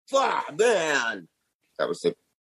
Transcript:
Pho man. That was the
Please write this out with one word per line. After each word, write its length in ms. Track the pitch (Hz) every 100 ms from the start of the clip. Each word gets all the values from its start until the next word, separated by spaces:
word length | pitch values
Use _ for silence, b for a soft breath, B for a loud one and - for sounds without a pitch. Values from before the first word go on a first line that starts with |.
| -
Pho 320 | 269 240 160 - 147
man. 680 | 233 202 160 139 117 104 82 _ _ _ _ -
That 100 | 67
was 140 | 85
the 140 | 85 - _ _